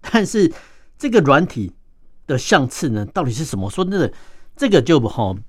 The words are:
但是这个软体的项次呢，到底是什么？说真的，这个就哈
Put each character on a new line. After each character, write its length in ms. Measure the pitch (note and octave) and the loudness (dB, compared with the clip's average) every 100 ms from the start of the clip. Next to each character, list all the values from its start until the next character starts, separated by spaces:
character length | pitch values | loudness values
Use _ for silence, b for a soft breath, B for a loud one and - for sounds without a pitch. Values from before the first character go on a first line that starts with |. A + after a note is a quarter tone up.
| - | 0
但 140 | A#3 | 0
是 260 | G3 A3 E3+ B B B B - | 0 2 2 B B B B -8
这 100 | C#4+ | 2
个 120 | A3 | 2
软 260 | C#3+ C#3 E3 | 6 4 2
体 260 | - F#2 - _ _ - - - | -4 -8 -10 _ _ -20 -20 -6
的 100 | B2+ | -4
项 300 | - F#3 B2+ | 2 2 2
次 220 | - D#3 | -4 -4
呢， 140 | G#2 G2+ | -4 -4
到 180 | - | -4
底 60 | B2+ | -4
是 140 | A2+ | -4
什 140 | D#3+ G2 | -6 -6
么？ 100 | G2 | -6
说 140 | - | -4
真 140 | F#3 G3 | -2 0
的， 120 | B2 b b b b - | -2 b b b b -4
这 120 | C#4 | 2
个 120 | F#3 | 2
就 180 | A2+ D#3 | 4 2
哈 360 | A2 - G2+ F#2+ | 2 -2 -4 -4